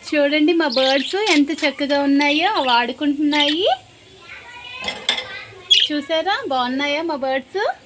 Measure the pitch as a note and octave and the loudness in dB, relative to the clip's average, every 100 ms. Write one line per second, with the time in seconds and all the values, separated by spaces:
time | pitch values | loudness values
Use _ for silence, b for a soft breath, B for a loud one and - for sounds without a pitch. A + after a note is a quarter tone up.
0 | - D4+ C#4+ D4+ D4+ E4+ D#4 A#3+ C4 C4+ | -2 0 2 4 4 4 2 2 2 2
1 | C4+ F#4+ G#4+ D#4 C#4+ D#4 D4+ C#4 C#4+ C#4+ | 0 -2 2 4 2 0 -2 -2 0 2
2 | C#4 C#4 C#4+ D4+ F4+ G#4 C4 A#3 A#3+ B3 | 4 4 4 2 2 0 2 2 0 -2
3 | D4 C#4+ D4 D4 D4 D#4 A4 F#5 - - | -2 0 0 2 2 2 0 0 -6 -20
4 | - F#4+ - - - A#4+ B4 - - - | -20 -20 -20 -18 -18 -18 -16 -10 -10 -6
5 | - - - - - - - - - D4 | -4 -6 -6 -14 -16 -20 0 2 2 -2
6 | C#4+ D#4+ E4 A4 A4 C4 B3 C4 C#4+ C#4+ | -2 -2 0 -4 -2 -2 0 -2 -2 -2
7 | E4 D4 C4 C4 C4 F#4+ A4+ - | -4 -4 -2 -4 -4 -4 -4 -4